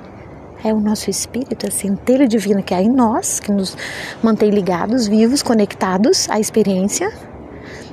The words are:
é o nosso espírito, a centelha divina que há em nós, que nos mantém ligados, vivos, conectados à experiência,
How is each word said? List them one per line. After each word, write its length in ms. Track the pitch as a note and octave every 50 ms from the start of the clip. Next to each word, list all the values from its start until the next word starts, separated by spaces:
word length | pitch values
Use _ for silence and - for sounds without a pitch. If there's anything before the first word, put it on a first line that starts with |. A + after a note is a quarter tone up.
| - - - - - - - - - - - - -
é 100 | A3 A3
o 60 | A3
nosso 280 | G#3 G#3+ G#3+ - - -
espírito, 580 | F#3+ - - - - A#3 C4+ - A#3 - -
a 40 | G3+
centelha 560 | - - - F#3+ G3+ F#3 - - B3+ C4+ D4
divina 360 | A3+ G#3+ A3+ F#3+ G3+ G#3 G3 F#3
que 120 | - F#3+
há 80 | F3+ F#3+
em 80 | A3
nós, 480 | C4 C4+ A#3+ G#3+ A#3 E4+ G4+ - - -
que 140 | - - G3+
nos 240 | G3+ F#3+ F3+ - - - - - - - - - - -
mantém 280 | A3+ A3 - A3 G#3+
ligados, 560 | G3+ G#3 F#3 F3+ F3+ E3+ F3+ G3 A#3 C4 A3+
vivos, 360 | G3+ G#3+ A3 A3+ A3+ C4 C#4+ -
conectados 840 | - A#3+ A3 G3+ G3+ - - - F#3+ F#3 F#3+ G#3+ D4 F#4+ - - -
à 120 | - G#3+
experiência, 720 | G#3+ - - A3+ G#3 G3+ F#3+ F#3 F#3 G#3 - - E4+ G#4+ - - - - - - - - - - - - - - - -